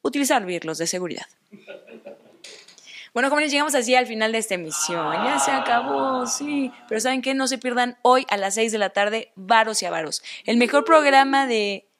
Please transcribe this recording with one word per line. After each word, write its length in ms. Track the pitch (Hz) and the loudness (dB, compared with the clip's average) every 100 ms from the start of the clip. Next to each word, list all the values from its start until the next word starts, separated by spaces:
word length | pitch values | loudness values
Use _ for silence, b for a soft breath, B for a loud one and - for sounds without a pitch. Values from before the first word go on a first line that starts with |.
utilizar 440 | 294 285 269 269 185 | -4 -2 0 0 0
birlos 320 | 175 160 156 | -6 -6 -4
de 100 | 170 | -4
seguridad. 380 | 147 175 - - _ _ - - - - - - - _ _ - B B B B B B | -4 -6 -10 -14 _ _ -20 -20 -20 -20 -20 -20 -20 _ _ -20 B B B B B B
Bueno, 160 | 233 269 | -2 0
jóvenes, 220 | 294 302 | 2 2
llegamos 240 | 285 302 294 | 0 2 0
así 200 | 233 254 | 4 2
al 120 | 233 | 2
final 240 | 220 220 | -2 0
de 80 | 226 | -2
esta 160 | 220 185 | -4 -6
emisión. 580 | 160 - - 170 156 160 | -6 -6 -4 -4 -2 -2
Ya 160 | 240 285 | -2 0
se 120 | - | 0
acabó, 760 | 269 - 240 262 277 269 254 240 | -2 0 0 0 -2 0 -2 -4
sí. 440 | - 285 285 254 B - | -6 -4 -4 -4 B -8
Pero 120 | 214 | -4
¿saben 220 | 247 262 | -2 -2
qué? 120 | 254 | -2
No 140 | 269 262 | -2 -2
se 100 | 254 | -2
pierdan 400 | 254 240 247 247 | -4 -2 -2 0
hoy 240 | 254 254 262 | 4 4 2
a 80 | 202 | -2
las 180 | 196 208 | -2 -2
seis 160 | 226 | -2
de 60 | 214 | 0
la 120 | 190 | 0
tarde, 420 | 196 208 220 - - | 0 0 -2 -8 -18
Varos 460 | 190 226 220 214 | 2 4 4 -2
y 40 | 180 | -4
Avaros. 360 | 165 151 - B B | -6 -6 -8 B B
El 140 | - 233 | 0 2
mejor 280 | 240 285 330 | 4 2 6
programa 600 | 320 285 269 269 269 269 | 6 8 6 6 2 2
de 400 | 220 202 196 _ | 0 -2 -6 _